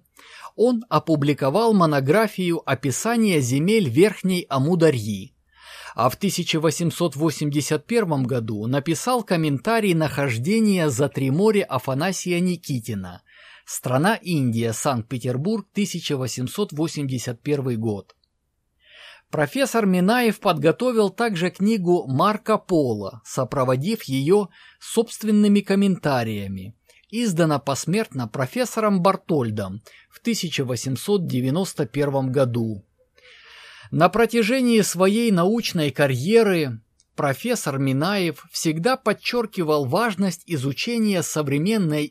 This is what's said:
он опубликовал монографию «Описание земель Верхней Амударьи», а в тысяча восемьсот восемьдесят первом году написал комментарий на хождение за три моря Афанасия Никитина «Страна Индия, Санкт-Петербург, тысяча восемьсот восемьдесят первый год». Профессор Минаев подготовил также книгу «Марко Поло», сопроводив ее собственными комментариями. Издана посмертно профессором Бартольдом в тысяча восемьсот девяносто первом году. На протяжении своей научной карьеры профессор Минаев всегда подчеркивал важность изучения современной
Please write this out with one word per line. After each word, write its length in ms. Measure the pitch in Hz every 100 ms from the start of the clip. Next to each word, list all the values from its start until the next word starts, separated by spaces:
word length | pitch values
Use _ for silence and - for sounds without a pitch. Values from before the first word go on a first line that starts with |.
| _ _ - - - -
он 280 | 240 233 -
опубликовал 880 | 151 - 156 143 143 135 175 233 208
монографию 920 | 165 143 135 190 214 - 180 165 -
«Описание 760 | 135 143 - 220 233 220 160
земель 480 | 120 135 170 226 147
Верхней 580 | 117 208 - 185 180 -
Амударьи», 840 | 135 139 180 160 127 107 98 98 _ _ _ - - -
а 140 | - 123
в 80 | -
тысяча 460 | 196 175 170 160
восемьсот 560 | 160 - 170 - 175 131
восемьдесят 680 | 156 143 151 147 139 151 -
первом 380 | 233 185 143
году 420 | 123 127 113 104 113
написал 600 | 139 151 160 240 254 214
комментарий 680 | 175 156 139 - 226 208
на 140 | 165 151
хождение 840 | 139 139 113 139 226 214 185 156
за 200 | 110 131
три 220 | - 135
моря 340 | 147 214 208 -
Афанасия 760 | 131 - 131 180 185 180 175
Никитина 840 | 180 175 - 131 110 104 90 87 _ - - - -
«Страна 500 | - 127 127 185 226
Индия, 560 | 180 160 127 113 113
Санкт-Петербург, 960 | 110 151 123 107 127 127 123 170 233 -
тысяча 420 | - 202 175 - 139
восемьсот 560 | 127 - 127 - 202
восемьдесят 680 | 147 160 156 139 127 120 120
первый 340 | 147 143 131 117
год». 400 | 113 101 - _ _ _ _ _ _ _ _ - - - _
Профессор 540 | - 151 262 262 226 202
Минаев 540 | 180 180 247 233 202
подготовил 680 | 202 160 151 156 254 226 196
также 400 | 196 240 175 180
книгу 580 | - 202 226 170 175 127
«Марко 500 | 131 190 214 - 208
Поло», 640 | - 170 131 107 95 120 -
сопроводив 800 | - 127 135 127 131 165 226
ее 440 | - 135 143 208 196 - - _
собственными 800 | - 226 233 - 214 208 208 202
комментариями. 1120 | 202 196 202 180 151 127 113 104 98 95 98 - _ _ _
Издана 500 | 214 240 165 160 139
посмертно 680 | - 135 - 113 - 131 117
профессором 720 | - 127 240 247 226 214 196
Бартольдом 800 | 185 190 - 156 117 107 95 101 - - _
в 120 | -
тысяча 420 | 233 214 170 -
восемьсот 640 | 127 120 131 131 - 202 156
девяносто 580 | 131 131 156 185 - 151
первом 460 | 143 143 135 131
году. 540 | 131 127 117 113 104 - _ _ _ - - - - - - -
На 140 | 139 180
протяжении 720 | 214 226 233 208 269 247 226
своей 520 | 185 170 190 214 233
научной 600 | 180 180 233 - 170 147
карьеры 880 | 147 143 123 151 226 214 175 139 113 - _ _ -
профессор 600 | 139 135 233 233 156 135
Минаев 680 | 139 131 170 202 175 - -
всегда 460 | - 165 156 208 262
подчеркивал 880 | 220 202 - 240 226 - 156 151
важность 600 | 131 175 233 180 196 - -
изучения 760 | 160 135 131 226 233 214 185
современной 840 | - 156 147 139 175 220 165 151 147